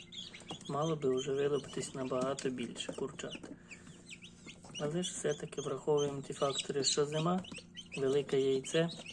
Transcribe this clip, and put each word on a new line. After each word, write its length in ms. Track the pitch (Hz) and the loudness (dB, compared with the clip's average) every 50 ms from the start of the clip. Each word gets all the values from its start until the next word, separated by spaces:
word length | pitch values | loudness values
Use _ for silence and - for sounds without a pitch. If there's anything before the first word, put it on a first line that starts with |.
| - - - - - - - - - - - - - - | -12 -14 -12 -12 -12 -12 -14 -14 -10 -10 -10 -8 -6 -4
Мало 280 | 143 139 151 165 160 | -2 0 2 2 0
би 200 | 147 139 131 127 | 2 2 2 2
вже 180 | 127 135 147 135 | 2 2 2 2
вилупитись 600 | 139 143 143 147 135 131 - - - 123 - - | 2 4 4 4 2 0 -2 -4 -4 -4 -4 -4
набагато 560 | 135 131 131 135 127 127 135 139 135 - 135 | -4 -2 0 2 2 2 2 0 0 0 -2
більше 440 | 127 123 120 110 - - - - - | 0 0 -2 -4 -4 -6 -6 -6 -4
курчат. 460 | - 135 135 - - - - - - - - - - - - - - - - - - - - - - - - - - - - - - - - - - | -4 -4 -4 -4 -6 -8 -8 -8 -8 -10 -12 -14 -16 -16 -16 -16 -16 -16 -16 -18 -18 -16 -16 -14 -14 -14 -16 -18 -18 -18 -18 -18 -16 -16 -12 -6 -2
Але 240 | 151 147 151 180 180 | -2 0 2 0 0
ж 80 | 185 | 0
все-таки 500 | - - - 147 147 - - 151 - - | -2 0 0 0 0 0 -2 -6 -6 -4
враховуємо 600 | 135 143 139 131 - - 151 147 143 143 139 139 | -2 -2 -2 0 2 4 4 4 4 2 0 -2
ті 120 | 135 - 139 | -4 -6 -2
фактори, 500 | - 147 139 135 - - - 143 143 131 | 0 2 2 2 0 -2 0 0 2 2
що 220 | - - - 147 | 4 4 4 2
зима, 380 | 143 151 156 160 170 180 185 185 - - - - - - - - - - - | 2 2 2 4 4 4 2 0 -2 -8 -12 -14 -14 -16 -16 -14 -10 -4 0
велике 440 | 135 131 135 143 139 - - 135 | 2 4 4 4 4 4 4 4
яйце, 480 | 135 135 135 131 135 - - 160 165 170 - - - - | 6 6 4 4 2 2 2 2 2 2 0 -6 -10 -12